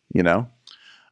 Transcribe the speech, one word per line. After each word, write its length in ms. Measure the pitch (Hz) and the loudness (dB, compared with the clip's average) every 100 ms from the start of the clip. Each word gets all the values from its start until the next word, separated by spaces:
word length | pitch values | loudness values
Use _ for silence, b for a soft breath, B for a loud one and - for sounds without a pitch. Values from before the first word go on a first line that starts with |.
| _ | _
you 100 | - | -2
know? 240 | 87 90 120 _ - b b b b | 0 0 -2 _ -20 b b b b